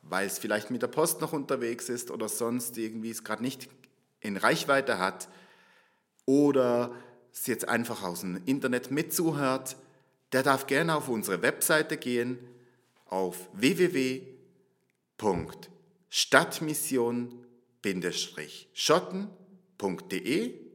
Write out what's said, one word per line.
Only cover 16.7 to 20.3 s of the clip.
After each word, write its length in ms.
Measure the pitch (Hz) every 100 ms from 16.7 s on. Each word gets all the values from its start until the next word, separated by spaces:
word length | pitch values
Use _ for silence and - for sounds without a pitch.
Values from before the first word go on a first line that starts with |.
| 147 - 131 117 120 120 120 - - _ _
bindestrich 880 | 104 92 87 82 - - 76 - -
schotten 560 | - - 160 - 185 202 - - - _ _
punkt 320 | 101 87 -
d 60 | 92
e 440 | 80